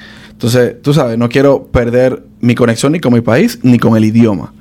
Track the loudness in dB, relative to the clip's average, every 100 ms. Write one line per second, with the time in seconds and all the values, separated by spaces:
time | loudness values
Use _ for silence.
0 | -18 -20 -20 -8 -2 0 -2 -2 -2 0
1 | 0 -2 -2 0 2 0 -2 -4 -2 0
2 | 0 -2 -12 -6 -2 0 0 0 -2 -2
3 | 0 0 0 0 0 -2 0 2 2 0
4 | 0 2 0 0 -8 -16